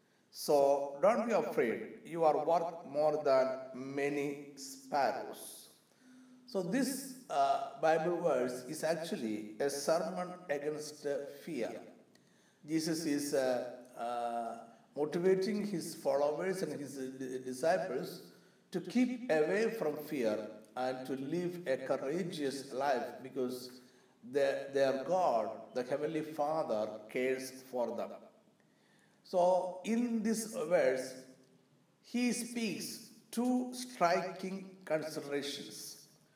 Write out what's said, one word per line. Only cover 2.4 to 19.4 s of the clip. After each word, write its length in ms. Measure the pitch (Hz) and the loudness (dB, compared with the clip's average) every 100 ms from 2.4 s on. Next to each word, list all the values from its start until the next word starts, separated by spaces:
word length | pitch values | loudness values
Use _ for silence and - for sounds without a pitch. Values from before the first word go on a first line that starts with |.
| 151 | 4
worth 400 | 170 165 170 131 | 2 2 -6 -4
more 360 | 143 151 151 | 2 2 4
than 240 | 147 131 127 131 - | 6 6 6 0 -8
many 760 | 127 135 139 143 143 143 143 143 - | -10 -6 -2 0 0 -2 -4 -10 -14
sparrows." 1120 | - - - 147 123 127 104 - - - - - _ _ - - - - - | -14 -14 -2 2 2 0 -6 -12 -14 -16 -18 -20 _ _ -20 -20 -20 -20 -6
So 160 | 196 | -4
this, 540 | 175 247 262 269 - - - | 0 0 0 -2 -8 -12 -4
uh, 480 | 151 135 - - - | 2 4 2 -2 0
Bible 400 | 160 160 170 170 | 4 4 2 2
verse 420 | 170 127 123 123 - | 2 2 2 -2 -8
is 160 | 151 | -4
actually 680 | 160 165 170 190 113 104 107 113 | -2 -2 -2 -4 -2 -4 -6 -2
a 100 | 139 | -2
sermon 600 | 143 151 165 185 180 175 - - | 0 2 2 0 -4 -6 -8 -6
against, 560 | 143 151 151 151 - 143 | -4 -2 -4 -8 -8 -4
uh, 120 | 139 139 - | -4 -6 -10
fear. 380 | - 135 101 107 - - - - _ _ _ _ 147 | -8 -4 -4 -6 -14 -20 -20 -20 _ _ _ _ -4
Jesus 380 | 160 160 160 156 | -2 0 -2 0
is, 280 | 143 143 143 | -2 0 2
uh, 360 | 127 123 123 123 - - | 2 0 -2 -10 -14 -8
uh, 600 | 117 120 120 117 117 117 - - - 139 | -6 -2 -2 -2 -4 -8 -12 -20 -12 -4
motivating 680 | 151 175 185 185 196 208 208 | -2 2 4 4 2 0 -2
his 280 | 170 160 - | -4 -6 -4
followers 680 | 143 139 147 156 185 190 | 0 4 2 2 -2 -2
and 160 | 160 135 | -4 -4
his, 180 | 139 135 | -8 -8
uh, 140 | 131 131 | -8 -6
di-, 200 | 131 131 | -6 -6
disciples 760 | 127 127 160 185 - 127 175 - - - - _ _ | -6 0 2 2 0 -4 -6 -10 -14 -20 -20 _ _
to 100 | 180 | -6
keep 500 | 175 240 247 254 247 | 0 2 2 2 2
away 380 | 156 | 4